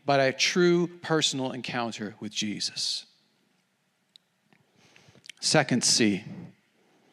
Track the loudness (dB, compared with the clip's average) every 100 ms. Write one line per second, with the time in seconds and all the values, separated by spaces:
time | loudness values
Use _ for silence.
0 | 0 4 4 2 0 4 4 4 2 -4
1 | -2 0 0 -2 -6 -6 -8 -6 -6 -6
2 | -10 -10 -10 -6 -6 -4 -6 -6 -6 -6
3 | -10 _ _ _ _ _ _ _ _ _
4 | _ _ _ _ _ _ _ _ _ _
5 | -20 -20 -20 -6 0 2 2 2 2 2
6 | 2 2 -6 -14 -16 -20 _ _ _ _
7 | _